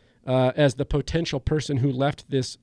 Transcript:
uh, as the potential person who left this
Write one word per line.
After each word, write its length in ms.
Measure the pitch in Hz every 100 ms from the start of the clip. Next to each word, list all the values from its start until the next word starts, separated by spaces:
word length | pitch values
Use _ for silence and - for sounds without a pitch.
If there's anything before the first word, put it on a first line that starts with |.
| _ _ -
uh, 240 | 127 131 151
as 180 | 143
the 100 | -
potential 540 | 135 143 - 165 170 139
person 380 | - 156 - 139
who 120 | 139
left 380 | 127 143 - -
this 280 | 135 123 -